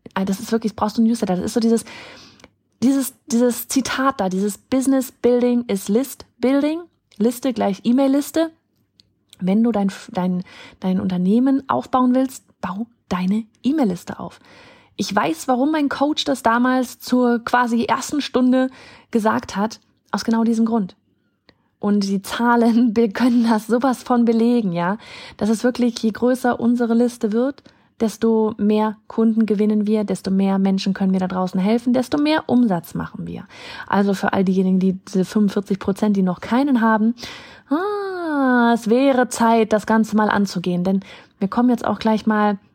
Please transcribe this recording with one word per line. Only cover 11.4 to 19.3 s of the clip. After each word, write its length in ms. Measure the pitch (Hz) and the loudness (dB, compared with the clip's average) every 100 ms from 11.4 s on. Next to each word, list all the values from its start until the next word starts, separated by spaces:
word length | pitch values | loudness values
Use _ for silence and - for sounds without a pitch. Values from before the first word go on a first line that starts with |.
| 269 269 - | 2 0 0
aufbauen 480 | 247 - 262 254 254 | -4 0 2 2 2
willst, 260 | 262 - _ - | 0 -4 _ -12
bau 280 | 180 190 233 _ - | -10 -8 -10 _ -8
deine 360 | 180 185 214 220 _ | -4 0 -2 -4 _
E-Mail-Liste 560 | 240 311 226 170 - - | -4 0 0 -2 -10 -14
auf. 220 | - - - - - - _ - | -14 -16 -20 -20 -20 -20 _ -8
Ich 160 | 202 | -4
weiß, 340 | 202 294 320 - | -2 -2 -4 -2
warum 240 | 247 285 | 0 0
mein 160 | 311 285 | 0 -2
Coach 360 | - 285 311 | 0 -2 -2
das 200 | - 269 | -2 -2
damals 560 | 226 233 254 254 240 - | 0 2 2 2 -2 -8
zur 440 | - 247 247 240 | -2 0 2 0
quasi 400 | 240 247 247 233 | 0 0 0 -2
ersten 360 | - 226 - 294 | -2 -2 -4 -6
Stunde 500 | - - 254 254 262 - - - _ | -2 0 2 2 0 -4 -20 -20 _
gesagt 460 | 233 214 | -2 0